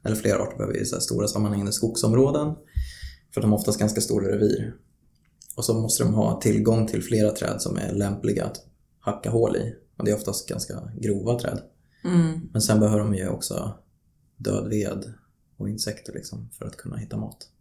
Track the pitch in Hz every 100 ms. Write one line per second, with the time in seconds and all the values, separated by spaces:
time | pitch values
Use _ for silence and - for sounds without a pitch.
0 | - 107 110 101 - - - - 104 -
1 | - 117 104 104 104 101 101 - 113 -
2 | 113 117 135 147 151 156 - - - -
3 | - - _ - 110 104 104 104 107 104
4 | - 107 98 101 107 - 110 - _ _
5 | _ _ _ _ - - 117 113 110 -
6 | 117 107 110 113 110 107 107 110 110 110
7 | - 110 107 - - - - - 101 98
8 | 101 101 110 104 - - - _ _ _
9 | - 208 - 113 117 92 113 - _ -
10 | 104 104 - 101 - - - 101 - 110
11 | 110 101 101 120 - - - _ _ _
12 | 175 175 165 160 - 110 107 107 107 107
13 | 107 98 92 - - 98 104 101 _ _
14 | _ _ _ _ 107 104 107 107 101 98
15 | - - _ _ _ _ 101 104 - 104
16 | - - - - 110 - - - - 110
17 | 107 107 107 - - _